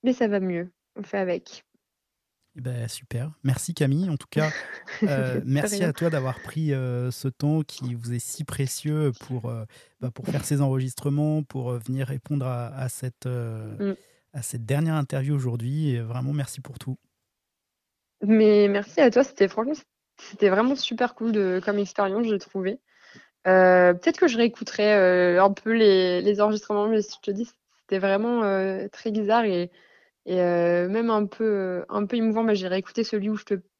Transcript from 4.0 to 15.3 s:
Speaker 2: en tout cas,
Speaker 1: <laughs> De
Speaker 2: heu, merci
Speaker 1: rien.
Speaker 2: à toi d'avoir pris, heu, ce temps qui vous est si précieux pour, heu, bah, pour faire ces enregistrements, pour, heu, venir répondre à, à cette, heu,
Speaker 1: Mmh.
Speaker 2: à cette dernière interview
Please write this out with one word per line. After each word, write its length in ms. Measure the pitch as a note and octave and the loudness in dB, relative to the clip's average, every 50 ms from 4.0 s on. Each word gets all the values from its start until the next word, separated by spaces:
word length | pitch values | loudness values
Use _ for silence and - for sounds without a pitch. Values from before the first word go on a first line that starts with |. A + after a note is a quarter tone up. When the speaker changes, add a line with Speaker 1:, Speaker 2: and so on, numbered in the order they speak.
| F#3+ F#3 | 0 -2
Speaker 2:
en 80 | D3+ | -4
tout 100 | - - _ | -6 -6 _
cas, 240 | - D3+ D#3 D#3 - - - - - - - - - - | -2 0 0 0 -2 -6 -10 -12 -14 -16 -16 -16 -4 -2
Speaker 1:
<laughs> 0 | |
De 60 | A3 | 0
Speaker 2:
heu, 340 | F#3 C#3+ C3+ C3 B2+ B2 - - | 0 2 0 0 -2 -2 -4 -2
merci 380 | B2+ C3+ D3 D#3 G#3 G#3 D4+ - | 0 0 0 0 0 -2 0 0
Speaker 1:
rien. 20 | |
Speaker 2:
à 80 | E3 C#3 | 0 0
toi 160 | - E3+ E3+ | 0 -2 0
d'avoir 320 | D#3 C#3+ C3 C3 B2 - | 0 0 -2 -2 -6 -6
pris, 320 | - - - D#3+ D#3+ D3+ C#3 | -12 -10 -6 -4 -2 0 0
heu, 360 | C3+ B2+ B2+ B2 B2 B2 B2+ | 0 -2 -2 -2 -2 -4 -4
ce 160 | A#2+ - - C3+ | -6 -4 -6 -6
temps 320 | - _ - D3 D3+ D#3+ D3+ | -4 _ 0 0 2 0 -2
qui 300 | - - - C3 B2 A#2+ | -4 -8 -10 -8 -8 -8
vous 180 | A#2 A#2 A#2+ B2 | -6 -6 -6 -6
est 60 | A#2 | -6
si 240 | - - - - D3+ | -6 -8 -10 -10 -10
précieux 720 | - - - C#3 B2+ - - - D3+ D3+ D3+ D3+ C#3 A#2+ | -8 -4 -4 -4 -4 -4 -6 -4 -4 -2 0 0 0 -2
pour, 360 | - - - B2+ B2 A2 A#2+ | -4 -10 -8 -8 -6 -6 -6
heu, 160 | A#2+ A2+ A2 - - - - _ _ _ | -8 -8 -10 -12 -16 -20 -20 _ _ _
bah, 100 | C3 B2 | -8 -8
pour 160 | - - - - | -8 -6 -6 -4
faire 140 | D3+ C#3+ - | -4 -4 -2
ces 160 | - D3 C#3 | -2 0 0
enregistrements, 800 | C#3+ C3+ C3 C3 C3 B2+ - - - C#3+ C#3 D3 D3+ D3+ D3+ D#3 D3 | 2 0 0 -2 -2 -6 -8 -6 -4 -2 0 0 0 0 0 -2 -4
pour, 280 | _ - C3+ B2 B2 | _ -8 -6 -6 -4
heu, 80 | B2 A#2+ A2 | -6 -6 -6
venir 220 | B2+ C3 C3+ C3+ | -6 -6 -4 -4
répondre 380 | A#2+ C#3 B2+ _ - D3+ C#3+ C3 | -6 -6 -10 _ -6 -4 -4 -4
à, 220 | B2+ B2 A#2+ A#2+ | -4 -4 -6 -8
à 220 | A#2 D3 C3+ C3 B2 | -8 -8 -8 -8 -8
cette, 360 | - - - B2+ - _ - | -8 -8 -10 -10 -10 _ -8
heu, 540 | B2+ B2 B2 A#2 A2+ A2+ A2 G#2+ A2 A2 - | -6 -6 -6 -6 -8 -8 -10 -12 -12 -10 -8
Speaker 1:
Mmh. 160 | G3+ G3 F#3+ _ _ _ _ _ _ _ - | -6 -6 -6 _ _ _ _ _ _ _ -12
Speaker 2:
à 80 | C#3+ A#2 | -10 -10
cette 220 | - - B2 A2+ | -8 -8 -8 -4
dernière 300 | G#2+ C#3 C#3+ E3 E3 D#3+ | -2 0 0 0 0 0
interview 400 | D#3 C#3 - - C#3 C3+ C#3+ | 0 -2 -2 -4 -4 -2 -2